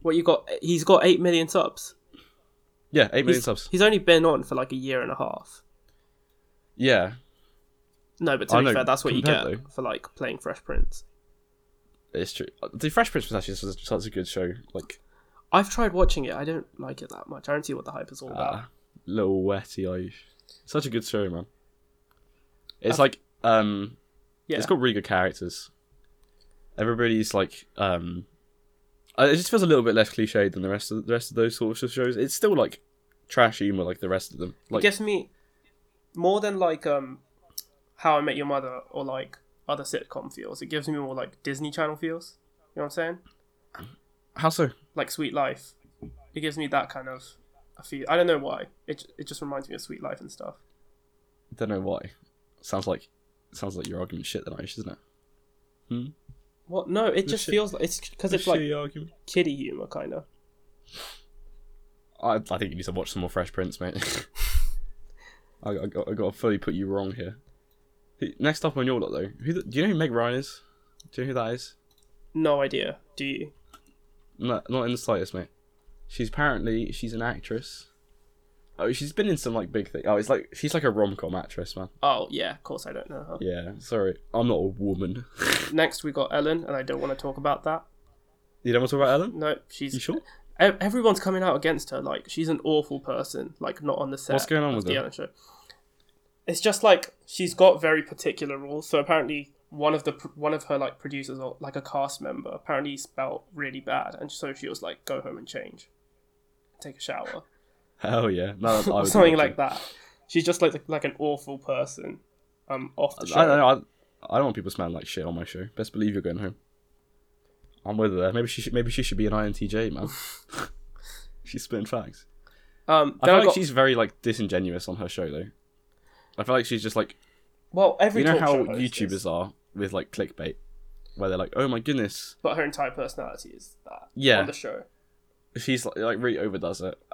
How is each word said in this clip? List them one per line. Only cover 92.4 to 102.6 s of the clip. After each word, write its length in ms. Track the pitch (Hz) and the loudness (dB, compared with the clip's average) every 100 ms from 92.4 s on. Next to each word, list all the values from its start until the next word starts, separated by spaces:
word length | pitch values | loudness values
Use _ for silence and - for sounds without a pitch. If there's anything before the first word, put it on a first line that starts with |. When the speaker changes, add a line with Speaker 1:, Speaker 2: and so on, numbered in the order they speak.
| 160 | -2
Speaker 1:
an 100 | 156 | -2
awful 360 | 156 151 151 139 | 2 2 0 -6
person. 540 | - 127 - - - - | -6 -6 -4 -6 -10 -8
Like, 240 | 120 - | -8 -6
not 160 | 147 143 | -4 -2
on 100 | 139 | -4
the 80 | 135 | -6
set 160 | - | -2
Speaker 2:
What's 120 | 143 - | 0 2
going 160 | 156 | 0
on 80 | 147 | 2
Speaker 1:
of 40 | 117 | 0
Speaker 2:
with 80 | 90 | 0
Speaker 1:
the 80 | |
Speaker 2:
her? 60 | 135 | -2
Speaker 1:
Ellen 100 | 62 | -4
Show. 160 | - 50 _ - - _ - _ _ _ _ _ _ - | -8 -12 _ -20 -20 _ -20 _ _ _ _ _ _ -6
It's 140 | 170 | 0
just, 200 | 214 202 | 2 4
like, 320 | 220 175 - _ - | 8 8 6 _ -14
she's 260 | - 180 | -4 -2
got 260 | - 185 156 | 8 8 8
very 200 | 160 156 | 4 2
particular 560 | 151 - 151 - 143 139 | 0 -4 -4 -4 -6 -6
rules. 320 | 139 147 - | -6 -8 0
So 80 | 151 | 0
apparently, 520 | 143 160 135 147 143 _ _ | 4 2 2 -4 -8 _ _
one 240 | 147 151 | -2 0
of 120 | 156 143 | 2 -2
the 80 | |
pr-, 160 | 139 - | -6 -10
one 260 | - 151 156 | -4 -2 -2
of 80 | |
her, 140 | - 143 | -2 -2
like, 180 | 135 - | -4 -8
producers 400 | 139 139 135 135 | -10 -10 -10 -10
or, 160 | 127 - | -10 -10
like, 160 | 143 139 | -10 -10
a 60 | |
cast 380 | - 143 139 - | -6 -4 -4 -6
member 300 | 139 131 - | -8 -8 -8
apparently 480 | - | -12